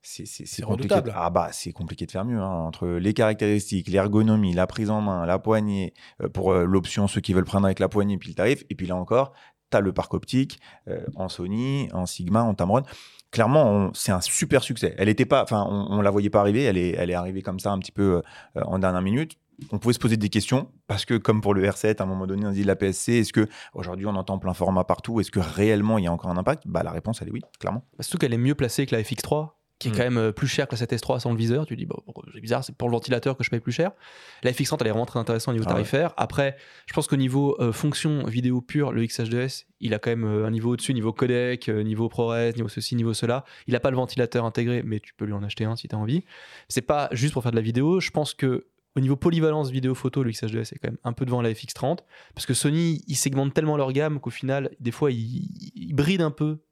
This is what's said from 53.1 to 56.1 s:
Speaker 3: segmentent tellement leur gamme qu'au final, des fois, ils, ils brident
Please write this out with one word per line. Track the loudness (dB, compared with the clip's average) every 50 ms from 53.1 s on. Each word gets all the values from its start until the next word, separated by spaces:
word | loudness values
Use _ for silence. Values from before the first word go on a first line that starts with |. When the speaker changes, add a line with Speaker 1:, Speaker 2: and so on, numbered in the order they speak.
| -4
Speaker 3:
segmentent | -2 0 0 0 0 0 0 0
tellement | 0 0 2 2 0
leur | 0 0 0
gamme | 0 0 0 -2 -4
qu'au | -6 -8
final, | -10 -6 -4 -2 -2 -2 -2 -6 -8 _
des | -6 -6
fois, | -2 0 0 0
ils, | 0 0 -4 -4 -6 -6 -8 -8 -10 -14 -16 -16 _
ils | -14 -10 -4 0
brident | 2 2 2